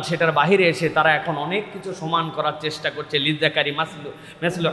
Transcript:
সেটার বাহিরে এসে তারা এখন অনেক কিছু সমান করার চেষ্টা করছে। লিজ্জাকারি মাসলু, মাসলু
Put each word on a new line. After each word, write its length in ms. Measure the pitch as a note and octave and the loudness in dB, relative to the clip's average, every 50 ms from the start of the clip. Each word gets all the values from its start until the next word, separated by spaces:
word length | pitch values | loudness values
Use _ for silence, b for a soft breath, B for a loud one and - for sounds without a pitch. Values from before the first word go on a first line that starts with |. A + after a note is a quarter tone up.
| D3 - | 2 2
সেটার 260 | E3+ D#3+ E3+ E3 D#3 D3 | 0 2 2 2 4 4
বাহিরে 260 | C#3+ D#3+ G3+ F#3+ F#3 E3+ D#3+ | 4 6 6 6 6 4 4
এসে 140 | - E3 D3+ - D#3 | 2 0 0 2 4
তারা 140 | D#3 D#3+ D3+ D3 | 4 4 4 2
এখন 160 | C#3 - D#3 C#3+ D3 | 2 -2 -4 -4 -2
অনেক 180 | D#3 F3+ G#3 G#3 G3+ | -2 -2 -4 -4 -4
কিছু 180 | - G3 - F#3+ E3+ - | -10 -12 -10 -10 -8 -6
সমান 240 | D#3+ D#3+ E3 E3 D#3+ D#3+ C#3 | -6 -2 0 0 0 -2 -2
করার 200 | D3 D3 D3+ D3 D3+ | -2 -2 -2 -2 -2
চেষ্টা 280 | D#3 D3+ D3+ - - D#3 C#3+ | -4 -6 -6 -4 -6 -6 -4
করছে। 200 | C#3+ D3 - - D3 C#3 | -6 -8 -2 -2 0 2
লিজ্জাকারি 460 | D3+ D#3 D3 D#3+ D3+ D3 D#3 D3 C#3+ C#3+ D3 | 2 0 2 2 0 2 2 0 0 0 -2
মাসলু, 300 | D#3+ D#3+ - D#3 C#3+ C#3+ - B B B B B | -2 -4 -4 -12 -12 -12 -14 B B B B B
মাসলু 280 | D#3+ E3+ F3 F3 E3 D#3 | -2 -2 -2 0 0 0